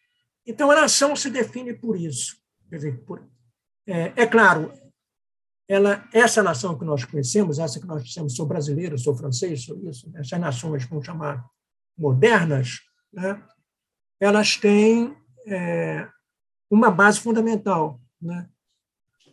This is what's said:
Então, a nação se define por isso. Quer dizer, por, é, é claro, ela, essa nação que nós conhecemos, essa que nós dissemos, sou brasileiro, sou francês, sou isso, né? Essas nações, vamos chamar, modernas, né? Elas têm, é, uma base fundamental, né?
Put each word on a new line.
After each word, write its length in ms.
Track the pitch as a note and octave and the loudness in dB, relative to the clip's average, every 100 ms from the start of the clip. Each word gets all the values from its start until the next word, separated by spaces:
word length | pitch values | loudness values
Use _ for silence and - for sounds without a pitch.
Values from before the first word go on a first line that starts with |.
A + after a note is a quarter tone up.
| _ _ _ _ - | _ _ _ _ -14
Então, 240 | A3+ C#4+ | 0 4
a 60 | D4+ | 4
nação 380 | D4 - C#4 | 4 2 0
se 140 | C#4 C#4+ | 0 -4
define 460 | B3+ A3 B3 B3 | -4 -4 -6 -12
por 200 | A3+ A#3 | -10 -6
isso. 440 | F#3+ E3 B2 - - _ _ _ | -4 -6 -8 -10 -14 _ _ _
Quer 60 | D#3 | -10
dizer, 280 | D3 B2 | -8 -10
por, 180 | - - - _ _ _ _ _ - | -12 -16 -16 _ _ _ _ _ -8
é, 360 | F3 E3 - | -6 -4 0
é 40 | A3+ | 4
claro, 460 | A3+ G3 D#3 D#3 - _ _ _ _ _ _ _ _ - | 6 6 4 -2 -12 _ _ _ _ _ _ _ _ -2
ela, 400 | G3 G3+ G3+ - | 2 2 0 0
essa 280 | A3 A#3 A3+ | 4 4 4
nação 360 | F#3+ D#3 F#3 D3+ | 0 0 -4 -6
que 80 | E3 | -4
nós 180 | C#3+ | -4
conhecemos, 540 | - D3+ B2+ G#3 F3+ C#3+ | -4 -6 -2 0 0 -2
essa 200 | E3 E3 | -4 -8
que 80 | F3+ | -10
nós 160 | D3+ | -10
dissemos, 320 | B2 - D3+ | -10 -10 -8
sou 120 | B2 D3 | -6 -4
brasileiro, 520 | E3 D3 C#3+ F3+ C#3 | -4 -4 -4 -4 -4
sou 160 | D3 | -4
francês, 520 | B2+ D3+ B2 F#3 C#3+ - | -4 -4 -4 -4 -6 -10
sou 120 | F3+ E3+ | -14 -14
isso, 220 | C#3 - | -14 -18
né? 100 | E3 | -14
Essas 200 | C3+ F3 | -8 -6
nações, 460 | E3 B2 E3 D3 B2 | -4 -6 -6 -6 -6
vamos 180 | D#3 | -10
chamar, 420 | B2 D#3 D3 C3+ - _ _ _ _ | -10 -10 -8 -8 -12 _ _ _ _
modernas, 840 | - D3 C3 A3+ G#3+ E3 C3+ B2+ - _ _ _ | -4 0 4 6 4 2 0 -2 -8 _ _ _
né? 340 | G3+ F#3+ G#3 _ _ _ _ _ _ _ - | -8 -6 -6 _ _ _ _ _ _ _ -2
Elas 380 | G3+ G#3 G#3 - | 2 4 2 2
têm, 580 | G#3 G#3 A3 A#3 A#3+ D4 _ _ A3 | 4 6 6 4 0 -6 _ _ -10
é, 600 | F#3 F3 E3+ D#3+ D#3 F3 _ _ _ _ _ - | -6 -4 -4 -4 -6 -10 _ _ _ _ _ 2
uma 200 | G#3 A#3 | 4 4
base 300 | F3 G3+ G#3 | 6 4 4
fundamental, 800 | A#3 A3+ A3+ G#3+ G#3 F3 D3+ C#3 _ _ | 0 0 0 -2 -2 -2 -2 -6 _ _
né? 300 | E3 F3 F3 _ _ _ _ _ _ _ _ | -12 -12 -14 _ _ _ _ _ _ _ _